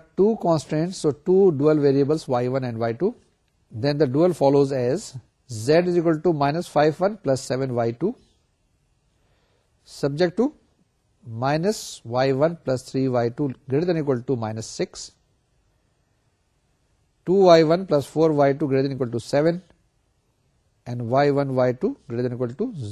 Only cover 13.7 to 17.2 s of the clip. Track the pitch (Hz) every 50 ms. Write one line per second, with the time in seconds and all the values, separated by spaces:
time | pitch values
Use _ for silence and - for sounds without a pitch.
13.7 | 127 139 170 180 175 165 147 143 135 120 117 - 139 117 110 107 110 110 110 -
14.7 | - - 180 - - - - - _ _ _ _ _ _ _ _ _ _ _ _
15.7 | _ _ _ _ _ _ _ _ _ _ _ _ _ _ _ _ _ _ _ _
16.7 | _ _ _ _ _ _ _ _ _ _